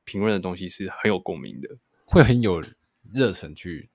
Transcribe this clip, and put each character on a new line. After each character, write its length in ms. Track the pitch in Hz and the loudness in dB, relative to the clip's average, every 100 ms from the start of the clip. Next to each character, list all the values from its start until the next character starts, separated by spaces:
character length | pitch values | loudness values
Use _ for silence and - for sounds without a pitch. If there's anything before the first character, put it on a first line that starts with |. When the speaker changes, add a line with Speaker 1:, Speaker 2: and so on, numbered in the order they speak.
Speaker 1:
评 160 | - 98 | -10 -2
论 120 | 107 | 0
的 60 | 101 | 0
东 180 | 92 90 | -2 -8
西 120 | 90 | -10
是 200 | - 95 | -10 -10
很 200 | - 107 | -2 0
有 100 | 95 | 0
共 200 | 95 80 | -4 -8
鸣 220 | 58 60 | -10 -12
的。 180 | - - _ _ | -14 -16 _ _
Speaker 2:
会 180 | - 180 | 4 6
很 180 | 123 123 | 8 6
有 200 | 110 85 - - _ _ - | 2 0 -4 -16 _ _ -6
热 200 | 120 120 | 0 0
忱 220 | 90 76 | 0 -10
去 360 | 76 90 80 - | -12 -12 -12 -14